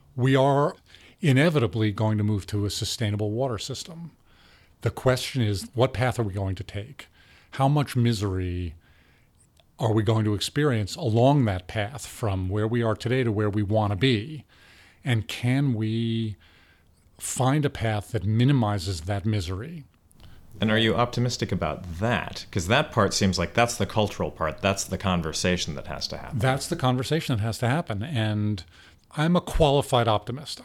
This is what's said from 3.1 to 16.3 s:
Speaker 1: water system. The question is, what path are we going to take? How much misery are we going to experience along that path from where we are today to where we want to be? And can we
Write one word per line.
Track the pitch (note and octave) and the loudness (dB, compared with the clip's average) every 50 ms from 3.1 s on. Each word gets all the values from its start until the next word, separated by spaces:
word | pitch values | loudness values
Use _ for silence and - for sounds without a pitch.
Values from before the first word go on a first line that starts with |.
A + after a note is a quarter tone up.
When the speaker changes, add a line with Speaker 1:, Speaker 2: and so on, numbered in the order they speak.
| G#2 G#2 G#2+ G#2 | 0 -2 -2 -2
Speaker 1:
water | G#2+ A#2+ C3+ C3 A2 | -2 -2 -2 -2 -4
system. | F#2+ - - C3 - - - E3 E3 E3+ D3 - _ _ _ _ _ - - - - _ _ _ _ | -6 -8 -8 -10 -10 -12 -12 -14 -14 -16 -16 -18 _ _ _ _ _ -20 -20 -20 -20 _ _ _ _
The | - A2 | -4 -4
question | - - - C3 F3 - - - - C3 | -2 0 2 2 2 2 -2 -4 -2 0
is, | A2 G#2 G2+ F#2 - - - | 0 0 0 -2 -4 -4 0
what | G#2+ B2+ C3 | 2 2 2
path | - F#2+ B2+ B2 - - | 2 0 -2 0 0 -2
are | A2+ | -4
we | G2 F#2 | -2 -2
going | G2+ G2 F#2+ F#2 | -4 -4 -4 -4
to | - F#2+ | -6 -8
take? | - - G2+ G#2 - - - - - _ _ _ - - - _ _ | -10 -10 -12 -12 -12 -16 -20 -20 -20 _ _ _ -20 -20 -20 _ _
How | - - C3+ | -2 0 2
much | C#3 D3 D3 C#3 - - | 2 2 2 0 0 0
misery | B2 A#2 A#2+ A#2 G2 G#2 G2 F#2 F#2 F#2 F2+ F2 F2+ F2+ E2 D#2 - _ _ _ _ _ _ _ _ _ _ _ _ _ _ _ _ _ _ _ - | 2 2 2 2 0 -2 -2 -2 -2 -2 -2 -4 -4 -4 -6 -8 -12 _ _ _ _ _ _ _ _ _ _ _ _ _ _ _ _ _ _ _ -2
are | - A2+ G#2+ | 0 2 2
we | A2 G#2 | 2 4
going | A2+ A2 A2 G#2+ | 4 2 2 2
to | G#2+ G#2 | 2 0
experience | F#2+ - - - C#3+ D3+ D3 A#2+ G#2+ G2+ - - | -2 -4 -2 0 0 2 2 2 0 -2 -4 -6
along | F3+ E3+ A#2 G#2+ A#2 B2 C#3 D3 C#3+ A#2+ | -4 -2 2 4 4 6 6 6 4 4
that | G#2 F#2 F2+ - | 2 0 -4 -6
path | - - A2 G2+ A2 C#3+ - - | -6 -4 -4 -4 -4 -8 -10 -12
from | - - - B2 G2+ F#2+ F#2+ F#2 F#2 | -14 -8 -4 -4 -2 -2 -2 -2 -2
where | G2+ G#2+ G#2+ | -2 -2 0
we | A2 A#2+ A#2+ A#2 | 0 0 0 0
are | A2+ G#2 | 0 0
today | - - A2+ B2+ C3 B2 | -2 -2 0 0 0 0
to | A#2 | 0
where | G2+ G#2+ G#2+ G#2 | 0 0 0 0
we | G2 G#2+ G2+ | 0 0 0
want | F#2+ G#2+ G#2+ G#2 G2+ | 2 2 2 2 2
to | G#2 | 2
be? | F2+ C3 C3+ A#2+ G2+ A2+ D#3 D#3 C#3+ - _ _ _ - - - - - - _ _ - | 2 2 2 2 2 0 -6 -10 -14 -14 _ _ _ -20 -20 -20 -20 -20 -20 _ _ -2
And | C#3 A#2 G#2+ - | 0 0 0 -2
can | - - - - B2 B2+ C#3 C#3+ C3+ A#2 | -4 -6 -2 0 0 2 2 2 0 0
we | G#2+ A2 A2 A2+ A#2 A#2 A2+ A2+ A2+ A2+ G#2+ | 0 -2 -2 -2 -2 -2 0 -2 -2 -2 -4